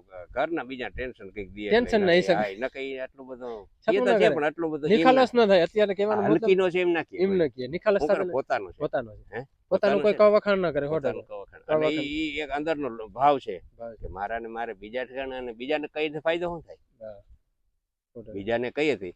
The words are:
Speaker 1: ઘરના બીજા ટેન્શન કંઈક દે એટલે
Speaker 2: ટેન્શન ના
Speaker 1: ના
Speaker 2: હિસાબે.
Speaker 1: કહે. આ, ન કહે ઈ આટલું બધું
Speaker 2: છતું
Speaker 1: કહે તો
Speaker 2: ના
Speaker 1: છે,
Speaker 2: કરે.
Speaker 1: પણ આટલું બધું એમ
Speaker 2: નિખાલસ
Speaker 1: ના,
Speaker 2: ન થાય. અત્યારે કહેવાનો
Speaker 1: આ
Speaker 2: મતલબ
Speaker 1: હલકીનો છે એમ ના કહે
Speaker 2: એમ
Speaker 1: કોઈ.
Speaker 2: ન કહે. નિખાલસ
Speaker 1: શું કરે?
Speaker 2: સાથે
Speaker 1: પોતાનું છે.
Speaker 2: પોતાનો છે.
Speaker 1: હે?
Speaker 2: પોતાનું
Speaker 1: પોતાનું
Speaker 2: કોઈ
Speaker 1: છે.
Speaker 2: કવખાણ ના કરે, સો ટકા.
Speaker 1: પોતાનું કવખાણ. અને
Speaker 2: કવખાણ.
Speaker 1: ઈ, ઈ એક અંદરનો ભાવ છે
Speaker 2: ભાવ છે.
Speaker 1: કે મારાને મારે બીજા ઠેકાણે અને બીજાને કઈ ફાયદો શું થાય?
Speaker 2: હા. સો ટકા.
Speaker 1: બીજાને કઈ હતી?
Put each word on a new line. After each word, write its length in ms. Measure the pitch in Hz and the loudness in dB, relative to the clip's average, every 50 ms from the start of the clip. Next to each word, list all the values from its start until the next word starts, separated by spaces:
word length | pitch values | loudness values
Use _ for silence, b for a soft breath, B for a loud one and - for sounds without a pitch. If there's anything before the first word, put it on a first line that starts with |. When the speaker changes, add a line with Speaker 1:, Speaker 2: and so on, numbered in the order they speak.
| 90 92 92 92 87 - | -18 _ -18 -18 -18 -8
Speaker 1:
ઘરના 320 | - 120 147 160 170 156 | -4 -2 -2 -2 -2 -6
બીજા 260 | 123 123 135 123 120 101 | -6 -8 -8 -8 -8 -8
ટેન્શન 400 | - 123 127 127 117 - 104 95 | -8 -8 -10 -10 -10 -14 -18 -14
કંઈક 220 | 95 104 98 92 | -12 -12 -12 -12
દે 100 | 95 104 | -10 -8
એટલે 100 | 104 104 | -2 0
Speaker 2:
ટેન્શન 300 | 202 233 247 - 233 214 | 2 2 2 2 0 2
ના 60 | 196 | 4
Speaker 1:
ના 60 | 180 | 4
Speaker 2:
હિસાબે. 420 | 170 180 180 190 180 104 107 101 98 | 4 4 4 4 0 0 0 -4 -4
Speaker 1:
કહે. 0 | |
આ, 40 | 104 | -6
ન 100 | 127 131 | -8 -8
કહે 140 | - 135 | -6 -8
ઈ 160 | 135 135 135 131 | -10 -8 -8 -8
આટલું 280 | 131 - _ 139 135 | -10 -12 _ -18 -16
બધું 400 | 127 131 120 123 120 117 107 98 | -16 -14 -12 -12 -12 -12 -12 -14
Speaker 2:
છતું 260 | - _ _ _ - | -18 _ _ _ 0
Speaker 1:
કહે 60 | 185 202 | 0 2
તો 60 | 247 | 2
Speaker 2:
ના 140 | - 226 208 | 2 4 4
Speaker 1:
છે, 80 | 214 | 4
Speaker 2:
કરે. 80 | 220 190 | 4 4
Speaker 1:
પણ 100 | - - | 2 0
આટલું 260 | 156 - - 170 160 | -2 -2 -2 -4 -4
બધું 200 | 156 147 143 156 | -4 -4 2 2
એમ 60 | 202 | 4
Speaker 2:
નિખાલસ 380 | 220 165 262 262 269 254 254 - | 6 6 6 6 6 4 4 4
Speaker 1:
ના, 100 | 240 233 | 4 6
Speaker 2:
ન 40 | 202 | 6
થાય. 120 | 196 180 | 6 6
અત્યારે 340 | 165 - - 214 214 202 190 | 4 2 2 0 2 2 2
કહેવાનો 280 | 185 202 214 214 214 | 0 0 0 0 0
Speaker 1:
આ 20 | 202 | 4
Speaker 2:
મતલબ 180 | - 156 175 | 4 4 4
Speaker 1:
હલકીનો 280 | 226 196 190 185 190 180 | 6 4 4 6 4 2
છે 100 | 165 185 | 2 2
એમ 100 | 180 175 | 2 2
ના 120 | 170 165 | 2 2
કહે 160 | 147 - 196 175 | -2 -4 -2 -2
Speaker 2:
એમ 100 | 180 196 | 0 2
Speaker 1:
કોઈ. 100 | 196 185 | 2 2
Speaker 2:
ન 100 | 165 139 | 2 0
કહે. 180 | - 127 127 | 0 -6 -8
નિખાલસ 340 | 123 147 180 - 214 202 196 | -6 -6 -2 2 2 2 4
Speaker 1:
શું 80 | 143 160 | 4 2
કરે? 80 | 202 | 2
Speaker 2:
સાથે 140 | 156 165 180 | 0 0 -2
Speaker 1:
પોતાનું 420 | 170 131 139 - 143 113 98 87 | -2 -4 -2 0 -2 -2 -2 -8
છે. 40 | - | -8
Speaker 2:
પોતાનો 400 | - 156 147 - 147 120 110 104 | -8 -6 -4 -4 -4 -6 -6 -14
છે. 20 | 104 | -20
Speaker 1:
હે? 60 | - | -20
Speaker 2:
પોતાનું 240 | - - 123 127 - _ _ _ _ | -12 -12 -12 -12 -12 _ _ _ _
Speaker 1:
પોતાનું 340 | 180 190 - 202 202 202 | 0 2 2 2 2 2
Speaker 2:
કોઈ 100 | - 208 | 2 2
Speaker 1:
છે. 40 | 202 | 4
Speaker 2:
કવખાણ 420 | 202 214 208 208 208 - 208 202 190 | 6 6 6 6 4 2 2 0 2
ના 140 | 180 165 | 0 0
કરે, 140 | 139 143 143 | 0 -2 -2
સો 120 | 143 160 160 | 0 -2 -2
ટકા. 140 | 139 127 | -2 -4
Speaker 1:
પોતાનું 140 | 107 - - | -4 -4 -10
કવખાણ. 340 | _ 104 101 98 - - - | _ -14 -14 -14 -16 -20 -20
અને 260 | _ - 151 156 156 | _ 0 0 2 2
Speaker 2:
કવખાણ. 180 | 156 156 156 147 | 2 0 0 -4
Speaker 1:
ઈ, 20 | |
ઈ 320 | 143 147 156 160 156 143 147 | -4 -4 -4 -4 -4 -4 -6
એક 100 | 156 135 | -6 -4
અંદરનો 600 | 135 143 151 165 160 147 147 123 113 113 110 107 | -6 -4 -2 -2 -2 -2 -4 -6 -6 -8 -12 -12
ભાવ 300 | 95 117 135 147 147 131 | -4 2 4 4 4 4
છે 240 | - 110 95 82 - - _ - | 0 -6 -10 -10 -12 -18 _ -16
Speaker 2:
ભાવ 160 | 117 117 113 | -14 -14 -14
છે. 80 | - | -14
Speaker 1:
કે 60 | - - | -14 -12
મારાને 400 | 90 92 101 104 113 117 117 113 | -8 -8 -6 -6 -6 -6 -6 -8
મારે 240 | 113 113 117 117 | -8 -8 -8 -8
બીજા 320 | 107 95 101 107 113 127 127 | -8 -12 -14 -10 -8 -8 -8
ઠેકાણે 320 | 120 127 135 135 135 127 | -6 -8 -8 -8 -8 -8
અને 160 | 127 123 123 | -8 -8 -10
બીજાને 360 | 113 110 127 135 151 151 151 147 - | -10 -10 -4 -2 -2 -2 -2 -6 -6
કઈ 160 | 151 156 156 | -4 -4 -4
ફાયદો 360 | 147 156 - 165 165 170 175 | -4 -4 -2 -2 -2 -2 -2
શું 160 | 175 175 160 | -6 -6 -8
થાય? 140 | 135 - 82 _ _ _ _ _ | -12 -16 -20 _ _ _ _ _
Speaker 2:
હા. 200 | 110 107 104 101 101 _ - _ _ _ _ _ _ _ _ _ _ _ _ _ _ _ _ | -18 -18 -18 -18 _ _ -20 _ _ _ _ _ _ _ _ _ _ _ _ _ _ _ _
સો 80 | 120 | -18
ટકા. 100 | 107 110 | -18 -12
Speaker 1:
બીજાને 380 | 104 98 98 104 117 117 123 120 | -12 -8 -4 -2 -2 -2 -2 -4
કઈ 220 | - 143 151 156 | -2 0 0 0
હતી? 180 | 131 92 95 87 - | 0 -2 -4 -12 -12